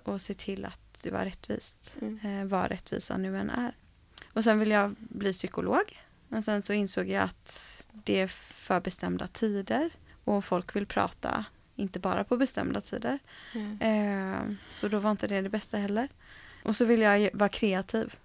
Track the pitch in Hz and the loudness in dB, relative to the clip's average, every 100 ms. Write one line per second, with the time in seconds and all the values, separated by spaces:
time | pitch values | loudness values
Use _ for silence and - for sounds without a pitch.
0 | - 196 - 196 - 196 - - - - | -6 -6 -6 -8 -6 -6 -8 -12 -20 -12
1 | - 190 190 - - 208 - - - - | -6 -2 -2 -4 -6 -6 -8 -14 -18 -8
2 | 214 214 208 196 196 190 185 180 - - | -8 -6 -6 -4 0 0 0 -2 -6 -6
3 | - 190 190 190 196 - 240 - - _ | -4 -2 -2 -2 -2 -2 -4 -6 -18 _
4 | _ - - - 226 214 214 208 202 202 | _ -20 -6 2 4 6 6 4 2 -2
5 | 220 - 202 185 185 - 185 254 415 - | -10 -4 -2 -2 -4 -4 2 2 2 -4
6 | - - - 220 214 208 196 208 196 - | -20 -20 -8 -4 0 0 0 0 0 -2
7 | 185 196 190 - - - - - - 220 | 0 0 0 -2 -12 -10 -10 -14 -18 -8
8 | - 196 185 - - - - 185 185 - | 0 2 2 -4 -16 -10 0 0 0 -4
9 | 180 180 190 - 220 202 196 226 320 - | -2 -2 -4 -2 0 0 0 0 0 -4
10 | - - - 202 - 180 - 202 202 - | -18 -8 0 0 2 -2 0 -4 -2 0
11 | 196 - - - 214 - _ - 196 185 | 0 -2 -4 -2 -4 -12 _ -6 -4 -2
12 | 185 185 196 247 262 - 196 202 - 214 | -2 0 2 2 2 0 -2 -2 -4 -4
13 | 226 277 - - - 226 208 208 226 214 | -2 -4 -6 -20 -10 -6 -6 -2 2 2
14 | 208 196 190 190 - 202 - - 208 208 | 2 0 -2 -2 -4 -6 -10 -6 -2 2
15 | 208 208 202 202 190 208 - 208 202 208 | 2 0 0 0 0 -2 -2 -2 0 0
16 | 277 - - - - - - 214 233 233 | -2 -6 -20 -20 -20 -6 0 4 6 8
17 | 214 202 208 202 202 - 214 185 190 226 | 8 6 4 4 2 4 2 2 0 -2
18 | - - | -2 -8